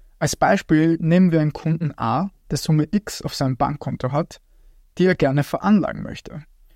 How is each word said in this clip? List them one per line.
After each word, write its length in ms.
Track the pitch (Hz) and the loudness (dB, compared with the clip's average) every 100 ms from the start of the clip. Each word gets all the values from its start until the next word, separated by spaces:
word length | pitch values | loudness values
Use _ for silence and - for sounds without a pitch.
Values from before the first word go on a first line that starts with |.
| - - | -20 -4
Als 160 | 151 - | -4 0
Beispiel 600 | 151 196 - 156 160 165 | 2 2 2 2 4 2
nehmen 300 | 165 175 185 | 2 4 6
wir 100 | 160 | 4
einen 120 | 151 | 0
Kunden 380 | - 160 160 151 - | -2 -4 -2 -4 -4
A, 320 | 117 120 196 _ - | -4 -2 -4 _ -8
der 80 | 147 | -6
Summe 300 | - 156 151 | 0 0 2
X 300 | 208 - - | -2 -4 -10
auf 100 | - - | -10 -4
seinem 220 | 135 131 | -4 0
Bankkonto 540 | 135 147 - 135 131 | -2 -4 -8 -6 -4
hat, 280 | 143 170 - _ _ - - _ - | -4 -4 -8 _ _ -20 -20 _ 0
die 80 | 180 | 2
er 100 | 180 | 2
gerne 280 | 139 131 | 2 2
veranlagen 600 | - - - 214 - - | 0 -2 2 4 2 -6
möchte. 400 | - - - - 147 _ _ | -10 -12 -14 -16 -18 _ _